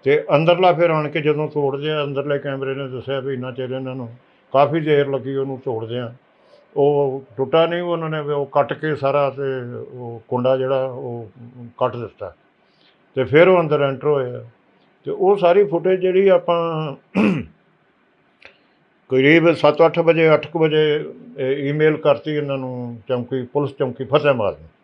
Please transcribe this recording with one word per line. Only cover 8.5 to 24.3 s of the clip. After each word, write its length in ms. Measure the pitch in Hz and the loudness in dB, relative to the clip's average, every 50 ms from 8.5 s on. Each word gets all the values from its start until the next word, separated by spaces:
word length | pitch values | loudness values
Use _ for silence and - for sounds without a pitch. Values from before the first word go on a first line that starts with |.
| - 147 143 143 - | 0 0 0 0 -2
ਕੇ 220 | - 156 156 151 | -6 -4 -4 -4
ਸਾਰਾ 340 | 131 131 135 139 147 143 135 | -2 -2 0 0 0 0 0
ਤੇ 440 | 120 135 139 135 131 131 123 120 120 113 - - | -2 -4 -6 -6 -6 -6 -8 -10 -12 -12 -14 -14
ਉਹ 300 | - 123 123 120 117 113 113 | -14 -14 -14 -14 -14 -14 -10
ਕੁੰਡਾ 300 | _ 127 123 123 127 135 | _ -4 -2 2 2 2
ਜਿਹੜਾ 280 | 131 131 131 135 131 131 | 2 0 -2 -2 -2 -2
ਉਹ 440 | 135 123 127 139 123 120 117 113 104 _ 127 117 120 120 123 120 117 _ | -4 -8 -10 -10 -10 -10 -12 -14 -16 _ -20 -20 -20 -20 -20 -20 -20 _
ਕੱਟ 180 | - 127 123 120 | -2 -2 -2 -2
ਦਿੱਤਾ 400 | 120 117 98 _ _ 104 92 85 _ _ _ _ _ _ _ _ _ _ _ _ _ _ _ _ | -6 -10 -12 _ _ -14 -14 -14 _ _ _ _ _ _ _ _ _ _ _ _ _ _ _ _
ਤੇ 80 | 135 127 | -4 -2
ਫਿਰ 240 | 107 135 156 175 | 4 6 6 8
ਉਹ 140 | 180 185 180 | 8 6 4
ਅੰਦਰ 200 | 165 147 151 143 | 4 2 0 0
ਐਂਟਰ 260 | 143 139 135 120 143 | 0 0 -2 -2 -2
ਹੋਏ 240 | 147 147 139 127 123 | 0 0 0 -2 -4
ਆ। 140 | 123 120 117 117 _ _ _ _ _ _ _ _ _ _ _ | -8 -12 -16 -18 _ _ _ _ _ _ _ _ _ _ _
ਤੇ 60 | 143 | -10
ਉਹ 260 | - - 190 185 202 | -4 0 2 2 2
ਸਾਰੀ 260 | 190 175 170 175 202 208 | 4 4 4 6 4 4
ਫੁਟੇਜ 380 | 156 165 170 156 185 190 180 | 2 0 -2 0 0 0 2
ਜਿਹੜੀ 260 | 180 185 180 185 196 | 0 0 2 4 4
ਆਪਾਂ 680 | 196 185 175 175 - 175 170 165 165 165 156 160 147 139 - _ _ _ 190 214 208 180 143 92 80 _ _ _ _ _ _ _ _ _ _ _ _ _ _ _ _ _ _ _ - _ _ _ _ _ _ _ _ _ _ _ _ | 4 4 4 2 0 -2 -2 -2 -4 -4 -4 -6 -6 -10 -12 _ _ _ 0 0 0 0 -2 -6 -12 _ _ _ _ _ _ _ _ _ _ _ _ _ _ _ _ _ _ _ -20 _ _ _ _ _ _ _ _ _ _ _ _
ਕਰੀਬ 420 | 131 131 135 143 160 170 160 170 | 0 4 6 6 6 6 6 4
ਸੱਤ 240 | 156 - - 147 151 - 165 | 2 4 4 2 4 6 4
ਅੱਠ 140 | 160 160 170 | 4 4 2
ਵਜੇ, 340 | 165 165 165 165 165 160 156 | 2 2 4 4 4 4 4
ਅੱਠ 140 | 151 - | 2 2
ਕੁ 120 | - - 170 | -4 -2 0
ਵਜੇ, 460 | 160 156 151 156 156 151 147 151 - - - - - - - | 0 2 2 2 2 2 0 -2 -4 -8 -14 -18 -20 -20 -10
ਇਹ 320 | - 131 131 139 147 139 139 | -6 -4 -2 -2 -2 -2 -4
ਈਮੇਲ 280 | 147 151 151 156 151 | 0 2 2 2 2
ਕਰਤੀ 340 | 151 - 151 139 117 - 156 | 2 2 2 2 2 0 -6
ਇਹਨਾਂ 260 | 151 147 147 139 139 | -4 -4 -4 -4 -6
ਨੂੰ 440 | 135 131 127 127 123 123 120 120 113 101 | -6 -6 -8 -8 -8 -10 -10 -12 -14 -6
ਚੌਂਕੀ, 380 | - 127 123 120 120 135 131 123 | -4 -4 -4 -4 -4 -6 -6 -6
ਪੁਲਿਸ 260 | 120 _ 143 143 127 | -4 _ -2 -2 -2
ਚੌਂਕੀ 320 | - _ 143 127 120 - 135 | -2 _ -4 -4 -4 -8 -6
ਫਤਿਹਾਬਾਦ 560 | 113 139 143 127 147 | 0 0 2 2 2